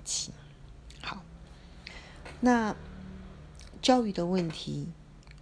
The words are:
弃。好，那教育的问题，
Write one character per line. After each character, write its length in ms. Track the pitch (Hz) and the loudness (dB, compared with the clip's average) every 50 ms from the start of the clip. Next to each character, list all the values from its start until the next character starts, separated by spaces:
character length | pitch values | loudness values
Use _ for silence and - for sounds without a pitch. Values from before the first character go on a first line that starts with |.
| - | -4
弃。 280 | - - - - - - - - - - - - - - - - - - - - | -2 -2 -2 -2 -4 -8 -12 -16 -18 -16 -16 -16 -16 -16 -16 -16 -16 -14 -8 -8
好， 200 | - - 190 165 - - - - - - - - - - - - - - - - - - - - - - - | -6 -6 -6 -10 -12 -14 -16 -16 -16 -16 -16 -16 -16 -16 -14 -14 -12 -12 -12 -14 -14 -14 -14 -12 -12 -2 4
那 340 | 240 247 247 233 220 208 - - - - - - - - - - - - - - - - - - - - - - - | 8 8 8 8 6 4 0 -2 -6 -10 -10 -10 -10 -10 -12 -12 -12 -14 -14 -14 -16 -16 -16 -16 -14 -14 -10 2 6
教 240 | - 254 254 233 | 8 8 8 8
育 60 | 208 185 | 4 2
的 120 | 180 175 | 2 2
问 240 | 175 185 185 170 160 | 4 4 4 4 2
题， 400 | 151 - - 147 143 143 147 165 165 - - - - - - - - - | 0 -4 -4 -4 -2 -2 -2 -4 -6 -10 -16 -18 -20 -18 -18 -18 -18 -18